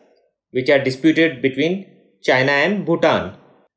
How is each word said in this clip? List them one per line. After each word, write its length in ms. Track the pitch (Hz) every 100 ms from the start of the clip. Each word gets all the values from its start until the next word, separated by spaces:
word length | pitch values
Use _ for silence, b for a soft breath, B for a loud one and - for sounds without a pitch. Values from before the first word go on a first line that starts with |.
| _ _ _ _ _
which 180 | 127 135
are 140 | 139
disputed 580 | 131 131 160 156 160 131
between 460 | 135 131 156 190 - - _ _
China 300 | - 131 135
and 340 | 143 160 202 151
Bhutan. 520 | 165 160 110 87 - _ _ _